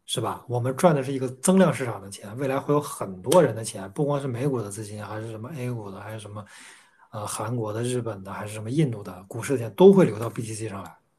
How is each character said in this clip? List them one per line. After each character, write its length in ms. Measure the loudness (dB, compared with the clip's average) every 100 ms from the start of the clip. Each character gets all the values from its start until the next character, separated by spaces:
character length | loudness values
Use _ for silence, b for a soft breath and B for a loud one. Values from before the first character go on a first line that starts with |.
| -8
是 140 | -4
吧？ 240 | -4 -6 -4
我 100 | -2
们 160 | -2 4
赚 180 | 4
的 80 | 4
是 120 | 0
一 40 | -4
个 120 | -4
增 280 | 0 4 6
量 160 | 6
市 120 | 4 -4
场 160 | -6
的 80 | -12
钱， 280 | -14 -12 -6
未 120 | -4
来 100 | -2
会 140 | 2
有 80 | 0
很 400 | 0 -6 -8 -6
多 200 | 4 6
人 140 | 6 2
的 80 |
钱， 260 | -8 -10 -8
不 120 | -4
光 160 | -2 -2
是 80 | -4
美 180 | -4 -2
股 160 | -2
的 80 | -4
资 140 | -10
金， 180 | -12 -12
还 180 | -10 -10
是 100 | -10
什 80 | -12
么 100 | -12 -8
A 160 | -8
股 180 | -8 -10
的， 120 | -14
还 100 | -12
是 80 | -12
什 100 | -12
么， 160 | -14 -14 B B B B B B
呃， 140 | -10 -8
韩 300 | -6 -4 -4
国 160 | -4
的、 100 | -4
日 200 | -2 -4
本 200 | -4 -8
的， 120 | -10
还 120 | -10 -10
是 80 |
什 80 | -10
么 80 | -2
印 220 | 0 0
度 100 | -2
的 220 | -10 -14 -12
股 120 | -8
市 120 | -2
的 60 | -2
钱， 140 | -2
都 200 | 8 10
会 100 | 10
流 160 | 6 2
到 100 | -6
B 140 | -6
T 100 | -8
C 140 | -8 -8
上 160 | -10
来。 140 | -12 -18 _